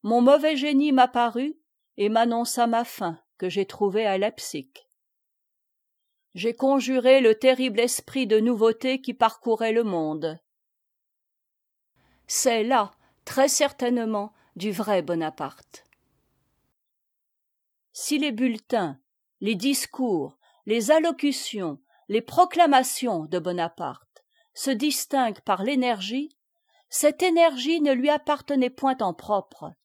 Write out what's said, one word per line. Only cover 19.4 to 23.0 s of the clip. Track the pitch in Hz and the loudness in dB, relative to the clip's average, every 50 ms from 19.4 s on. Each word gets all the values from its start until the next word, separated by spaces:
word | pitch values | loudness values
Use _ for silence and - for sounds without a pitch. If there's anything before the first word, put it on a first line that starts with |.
les | 190 202 226 | -4 -4 -4
discours, | 180 202 277 277 262 - - - - 254 240 196 160 139 156 _ _ _ _ _ _ _ | -2 -2 -2 -2 -2 -4 -8 -6 -4 -2 -2 -2 -2 -4 -6 _ _ _ _ _ _ _
les | 202 220 233 214 220 | -2 -2 -2 2 4
allocutions, | 302 320 320 339 320 - - 285 262 - - - - 208 185 160 143 135 _ _ _ _ _ - | 2 4 4 0 -2 0 -2 -2 -2 -4 -8 -10 -8 -6 -6 -6 -8 -10 _ _ _ _ _ -4
les | 202 226 | -4 -4
proclamations | 233 - - 339 359 359 - 339 339 302 277 262 262 262 - - | -4 0 2 2 2 2 4 2 4 4 4 4 2 0 -6 -4